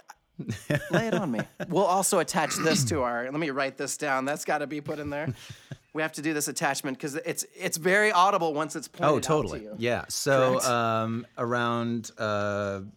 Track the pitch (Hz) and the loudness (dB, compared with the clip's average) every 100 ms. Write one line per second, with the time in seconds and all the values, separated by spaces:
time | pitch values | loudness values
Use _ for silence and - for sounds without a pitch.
0 | - - _ - - 107 - 147 - 170 | -20 -20 _ -12 -8 -6 -2 -2 0 0
1 | 226 226 180 110 - - - 147 190 190 | 2 0 0 -2 -4 -8 -2 2 4 4
2 | 185 190 151 175 151 - 160 156 123 151 | 4 2 2 0 0 2 2 2 2 2
3 | 123 120 123 147 160 135 135 131 139 - | 0 0 -2 -2 -2 0 -2 -2 -6 -4
4 | 151 131 131 147 - 151 143 151 147 151 | 0 0 0 -2 -2 -2 -2 -6 -6 -6
5 | 147 143 156 110 - - - - _ 156 | -4 -4 -4 -6 -10 -18 -16 -18 _ -4
6 | 156 156 151 151 147 127 156 139 143 131 | -4 -2 -2 0 -2 0 0 0 -4 -4
7 | 156 143 170 156 - - 180 165 156 202 | -6 -6 -6 -6 -8 -6 -4 0 2 4
8 | 214 185 190 202 165 147 156 160 - - | 4 6 6 4 2 -2 -4 -6 -10 0
9 | 151 139 - 151 107 76 107 104 117 110 | 2 4 4 2 0 -6 -10 -4 -2 -2
10 | - - 143 135 131 131 127 120 113 113 | -4 -4 2 4 6 4 2 2 2 2
11 | 113 113 117 - 120 123 120 117 117 117 | 0 -4 -8 -6 -2 0 0 0 -2 -4
12 | 110 - 107 104 101 101 101 98 101 | -6 -6 -2 0 0 -2 -2 -4 -8